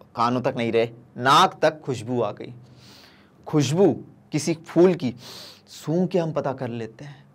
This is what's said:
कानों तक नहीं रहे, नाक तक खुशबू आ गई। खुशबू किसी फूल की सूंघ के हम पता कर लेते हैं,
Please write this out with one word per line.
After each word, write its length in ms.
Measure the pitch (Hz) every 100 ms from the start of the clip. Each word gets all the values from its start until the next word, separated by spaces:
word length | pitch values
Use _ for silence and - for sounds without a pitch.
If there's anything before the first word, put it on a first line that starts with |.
| - -
कानों 240 | 120 127
तक 140 | 131 123
नहीं 140 | 117
रहे, 160 | 113 120 - - -
नाक 360 | 123 160 185 -
तक 180 | 160 156
खुशबू 400 | - 120 110 123
आ 80 | 104
गई। 200 | - - - - - - - - _ _ _ -
खुशबू 400 | 156 143 165 190 117 - - _
किसी 220 | 151 - - -
फूल 280 | 170 185
की 200 | 180 - - - - - - _
सूंघ 400 | - - 170 180
के 100 | 180
हम 140 | 160
पता 200 | 147 143
कर 160 | 135 123
लेते 360 | 117 113 -
हैं, 200 | 147 - _